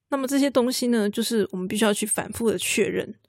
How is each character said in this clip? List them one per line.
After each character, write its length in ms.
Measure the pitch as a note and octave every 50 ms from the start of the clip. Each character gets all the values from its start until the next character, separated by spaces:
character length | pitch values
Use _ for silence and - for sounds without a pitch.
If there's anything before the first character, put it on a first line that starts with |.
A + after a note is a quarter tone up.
| _ -
那 80 | D4 C4+
么 100 | C4+ B3+
这 100 | C#4 C#4
些 120 | C#4 C#4+
东 200 | A#3 C4 A#3 B3+
西 180 | B3+ - B3 A#3+
呢， 220 | A#3+ A3+ G3+ G#3
就 140 | - A#3 A3+
是 240 | - A#3 A3 F#3 -
我 60 | - F#3
们 80 | F#3 F#3+
必 100 | A3 G#3
须 80 | A3+
要 80 | G#3 G#3
去 120 | - G#3
反 240 | G#3 - - - - A3
复 160 | - A#3 A3
的 60 | F#3 F3+
确 280 | - - - A#3 G3
认， 300 | - F3+ F#3 - - - _ _